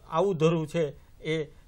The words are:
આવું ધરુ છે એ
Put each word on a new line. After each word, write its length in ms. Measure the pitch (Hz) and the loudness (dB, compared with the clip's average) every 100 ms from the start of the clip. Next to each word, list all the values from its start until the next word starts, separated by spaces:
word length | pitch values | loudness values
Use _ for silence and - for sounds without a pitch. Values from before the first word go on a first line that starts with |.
| - | -6
આવું 280 | 160 196 170 | 0 0 4
ધરુ 300 | 160 170 156 | 2 2 -2
છે 260 | 170 147 - - - | -2 -2 -4 -20 -12
એ 360 | - 160 143 - | -6 -4 -6 -12